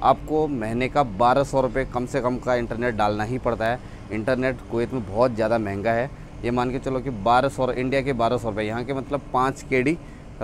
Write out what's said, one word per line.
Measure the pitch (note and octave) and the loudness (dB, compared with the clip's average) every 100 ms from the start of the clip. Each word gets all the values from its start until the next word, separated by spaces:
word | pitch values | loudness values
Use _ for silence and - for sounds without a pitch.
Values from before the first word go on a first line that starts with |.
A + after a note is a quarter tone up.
आपको | - E3+ D3 D3+ D#3 | 2 2 2 0 0
महीने | C3+ G#2+ A#2 B2+ | -2 -2 0 0
का | D3 | 2
बारह | C3 F#2+ A#2+ C3 | 0 4 4 4
सौ | C#3+ C3+ | 2 2
रुपये | B2+ A#2+ | 2 0
कम | B2+ B2 B2 | -2 -2 -2
से | C#3+ | 0
कम | B2 B2 | 0 -2
का | B2 | 0
internet | B2 A#2 A2+ B2 | 0 0 -2 0
डालना | G#2+ G#2 G#2 | 2 2 0
ही | G#2+ B2 | -2 -2
पड़ता | B2 A#2 A2+ | -2 0 0
है। | B2 - - - | -2 -6 -14 -8
Internet | G#2+ A2+ B2+ C3 B2 - | -4 0 2 0 -2 -4
Kuwait | A#2 A#2 | -2 0
में | C3 F#2+ | -2 -2
बहुत | G2+ B2+ | 2 2
ज़्यादा | A2 A2 A#2 | 4 2 2
महंगा | G#2 G2 G#2+ | 0 -2 0
है, | A#2 C#3 - - - | 0 -2 -6 -16 -6
ये | A#2 | -2
मान | B2 B2 | 0 0
के | C3 | -2
चलो | C3+ C3 | -4 -4
कि | B2+ | -4
बारह | G#2+ G#2 B2 C3+ | 0 4 4 4
सौ, | C3 B2+ | 2 0
India | B2 C3 C#3 | 0 0 0
के | C3 | 0
बारह | A#2+ A#2 A#2+ | 2 2 2
सौ | A#2 | -2
रुपये, | G#2 G#2+ | -2 -2
यहाँ | A#2 | -2
के | B2 | -4
मतलब | C3+ B2 C#3+ - | -4 -4 -6 -2
पाँच | B2+ C3 C3+ | 0 0 -2
केडी। | - C3 B2+ | 0 2 2
अ, | E3 - - - - | 0 -6 -16 -14 -2